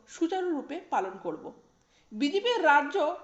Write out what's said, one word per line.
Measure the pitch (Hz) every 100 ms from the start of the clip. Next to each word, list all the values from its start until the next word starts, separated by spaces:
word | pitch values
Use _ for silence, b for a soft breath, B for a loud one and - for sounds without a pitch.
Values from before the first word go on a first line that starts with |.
| -
সুচারুরূপে | - 330 381 359 302 - 311 -
পালন | 233 190 190
করব। | 175 160 - - - _ b b b
বিজেপির | 214 285 392 466 466
রাজ্য | 320 285 285 392 302 -